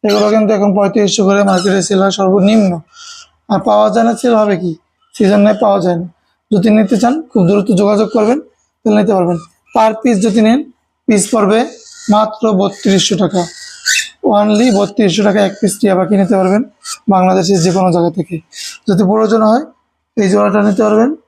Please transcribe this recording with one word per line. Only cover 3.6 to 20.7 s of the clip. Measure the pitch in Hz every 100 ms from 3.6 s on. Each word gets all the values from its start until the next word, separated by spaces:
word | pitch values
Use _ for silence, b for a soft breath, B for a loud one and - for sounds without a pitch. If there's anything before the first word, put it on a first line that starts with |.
| 226 208 214
যায় | 214 226
না। | 220
সেল | 247 226
হবে | 208 180
কি, | 180 160 _ _ _ -
সিজন | 190 202
নাই, | 202 202
পাওয়া | 214 196
যায় | 180 170
না। | 175 _ _ _ _
যদি | 208 214
নিতে | 214 202 208
চান | 240 302
খুব | 320 233 170
দ্রুত | 202 202
যোগাযোগ | 185 202 208 220
করবেন, | 226 214 277 - _ _ _
তাহলে | 226 208
নিতে | 202
পারবেন। | 190 175 170 - _ _
পার | 233 220
পিস | 214 247 208
যদি | 220 208
নেন, | 214 254 311 _ _ _ -
পিস | 214 -
পড়বে | 226 202 214 254 - - - -
মাত্র | 208 214 214 226
বত্রিশশো | 185 196 196 208 190 - 190
টাকা, | 175 180 170 - - - - B B B
only | - 208 208 208 254 202
বত্রিশশো | 202 202 202 170
টাকা | 208 202 196
এক | -
পিস | 202 -
টিয়া | 208 185
পাখি | 180 202
নিতে | 190 196
পারবেন | 185 208 262 _ B B -
বাংলাদেশের | 190 185 185 175 196
যে | 175
কোনো | 180 185
জায়গা | 170 170
থেকে। | 170 - 165 _ B B B -
যদি | 190
প্রয়োজন | 190 214 220 220
হয় | 214 233 320 _ _ _ _ -
এই | 196
জোড়াটা | 202 208 202
নিতে | 208